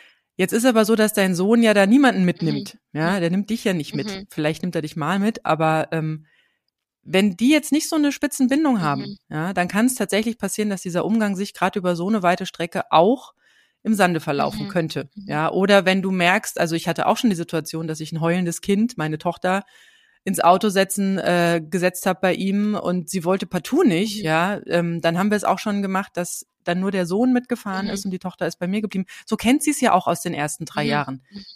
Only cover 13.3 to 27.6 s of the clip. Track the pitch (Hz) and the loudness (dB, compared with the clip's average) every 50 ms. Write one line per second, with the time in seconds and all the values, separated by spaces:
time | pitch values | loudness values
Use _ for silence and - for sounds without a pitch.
13.3 | _ _ _ _ _ _ _ _ _ _ - 214 220 190 190 180 170 156 - 160 | _ _ _ _ _ _ _ _ _ _ -2 -2 2 2 4 2 2 0 -2 -2
14.3 | 143 139 139 147 - - - 202 - 180 160 151 - 143 131 - - 208 196 196 | -2 0 0 -2 -2 -6 -8 -4 -2 -2 -2 -2 -4 -8 -10 -10 -14 -16 -10 -6
15.3 | 143 151 160 160 - 180 190 196 202 202 175 185 190 190 180 190 190 180 175 175 | -4 -2 -2 0 0 2 4 6 6 6 6 4 2 2 0 0 0 2 2 2
16.3 | 185 214 - - - - 170 160 165 165 - 175 160 - - - 220 - - 233 | 2 2 0 -4 -2 -2 -2 0 0 -2 -2 -2 -2 0 2 2 2 2 2 0
17.3 | 190 165 170 - - 160 156 - - 160 165 156 156 156 156 156 170 156 160 165 | 0 0 -4 -4 -4 -6 -6 -6 -8 -8 -6 -6 -8 -8 -8 -8 -6 -2 0 0
18.3 | 175 185 180 170 170 - - - 202 208 220 240 - 170 156 156 156 156 - 175 | 0 0 0 -2 -4 -6 -2 0 0 2 2 0 -2 -4 -4 -4 -4 -4 -4 -6
19.3 | 170 - - 180 185 196 196 _ _ - - _ _ _ _ _ _ _ - 196 | -4 -2 -2 -2 -2 -2 -4 _ _ -20 -20 _ _ _ _ _ _ _ -6 -4
20.3 | 190 - - 170 185 190 220 214 180 196 190 190 - 202 196 190 190 180 - - | -2 2 6 6 6 6 4 0 2 2 0 0 0 -2 -2 0 0 0 0 0
21.3 | 175 175 170 170 170 170 156 156 175 180 175 185 185 - - 196 180 - - 185 | 2 2 2 2 0 0 -2 -4 -4 0 0 0 -2 -2 -4 -4 -2 0 0 -2
22.3 | 175 - 185 196 196 202 208 208 208 - - 180 180 180 160 - - 190 156 175 | 0 0 -2 -2 0 0 0 -2 -2 -2 -2 -2 -4 -4 -4 -4 -6 -4 -2 0
23.3 | 190 196 196 - - 180 - - 254 320 381 247 165 165 208 220 202 214 196 156 | -2 -2 -2 -4 -6 -6 -4 0 2 4 4 4 4 2 0 -2 -4 -4 -2 0
24.3 | 156 160 175 196 208 - - - - 175 170 170 170 170 - 165 170 180 196 208 | 0 2 0 0 -2 -6 -6 -2 -2 0 0 0 -2 0 0 0 0 2 0 2
25.3 | 208 208 - - 196 190 - 214 202 202 196 190 190 190 202 - - 170 180 - | 0 0 2 0 0 0 -2 -4 -2 -2 -2 -2 -4 -4 -6 -6 -6 -8 -8 -8
26.3 | - - - _ _ _ - 175 175 180 185 202 196 190 180 165 180 208 247 254 | -8 -12 -14 _ _ _ -6 -4 -2 -2 -2 -2 0 -2 -2 0 0 0 2 2
27.3 | 254 247 247 - 240 - | 2 0 0 -2 -6 -6